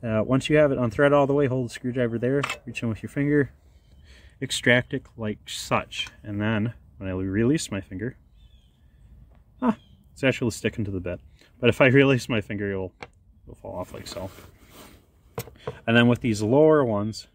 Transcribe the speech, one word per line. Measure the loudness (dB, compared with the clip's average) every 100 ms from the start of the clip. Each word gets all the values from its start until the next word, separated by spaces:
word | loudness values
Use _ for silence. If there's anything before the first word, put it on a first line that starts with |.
Uh, | -2 -2 2
once | 0 2
you | 4
have | 4
it | 2
unthreaded | -2 2 4
all | 6 4
the |
way, | 2 2
hold | 0 -4
the |
screwdriver | -6 -6 -2 -2 0
there, | 0 -2 -2 -8 -12
reach | -8
in | -6
with | -6
your | -6
finger, | -4 0 2 0 _ _ _ _ -20 -20 -20 -20 _
extract | -8 -2 2 2 2
it | -8 -10 -10
like | -8 -8 -12
such. | -14 -4 -4 -4 -10 -12 -12
And | -12 -6
then | -2 -2 -4 -8 -20 -14
when | -8
I |
release | -6 -4 0 0 0 -4
my | -10
finger, | -10 -10 -10 -12 _ _ -20 _ _ _ _ _ -20 -20 -20 -20 _ _
ah, | -2 -2 _ -20 _
it's | -2
actually | -2 0 -4
sticking | -2 -6 -4 -6
to |
the | -6
bit. | -8 -10 -14 _ _ _
But | 2
if | 6
I | 6
<laughs> |
release | 8 6 4 0
my | -4
finger, | -4 -6 -4
it'll, | -6 -8 _ -20 _ _ _ -20
it'll | -18
fall | -14 -12
off | -12
like | -12 -14
so. | -12 -12 -14 -20 -20 _ -20 -20 -20 _ _ _ -16 -16 -14 -16 -10 0
And | 4
then | 4
with | 4
these | 0 -2
lower | 2 4 6 6
ones | 2 -2 -4 -8 -16